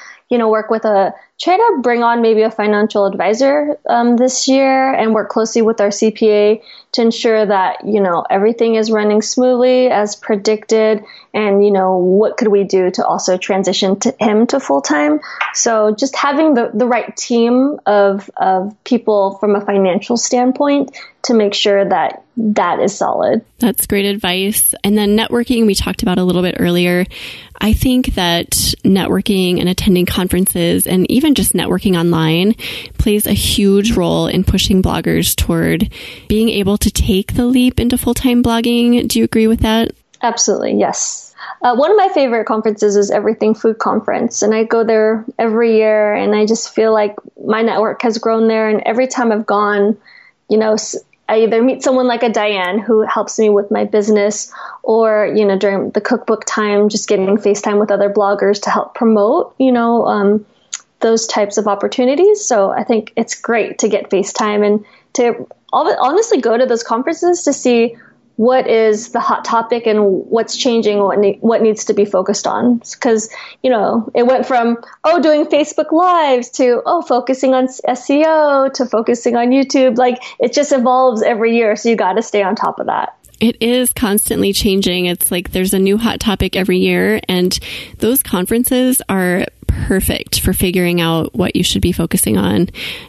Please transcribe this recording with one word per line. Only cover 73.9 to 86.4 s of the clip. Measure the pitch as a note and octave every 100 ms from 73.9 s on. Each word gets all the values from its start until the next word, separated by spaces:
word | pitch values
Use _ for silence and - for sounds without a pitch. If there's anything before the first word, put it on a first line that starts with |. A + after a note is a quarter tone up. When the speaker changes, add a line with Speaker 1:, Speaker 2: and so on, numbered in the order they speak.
| A3+ A3
Speaker 1:
it | B3
went | A#3+ B3+
from, | - B3+ A#3 A#3 - -
oh, | D#4 E4+
doing | D4+ D4+
Facebook | D4+ D4 D4 - D#4
Lives | D#4+ F4+ E4+ D4 B3 A#3+
to, | - B3 A#3+
oh, | - E4+
focusing | - B3+ B3+ C4 C4
on | C4
s-, | B3+ - -
S | B3 -
E | C#4+
O | D#4+ D#4+ D4+ C#4 C4+
to | C4+
focusing | A#3+ G#3+ A#3 A#3+ B3
on | A#3 A#3+
YouTube. | C4+ C4+ C#4+ B3+ A#3
Like, | B3 A#3+ - -
it | A#3+
just | C#4+ C#4+
evolves | C#4 A#3+ B3+ C4 A3
every | - A3+ A3+ A#3
year, | A3
so | G#3 A#3
you |
gotta | A3+ F#3+ F#3+
stay | A#3 G#3
on | F#3+
top | G#3+ - -
of |
that. | - - - - - -
Speaker 2:
It | A3+ -
is | A3+ B3 B3
constantly | - A3 G#3 - A3 G3
changing. | G3 G#3 F#3+ F#3+ F3+
It's | F3+ F3 -
like | F3+ F#3
there's | F#3 F#3
a | G3
new | F#3+ G#3
hot | A#3 -
topic | - F#3+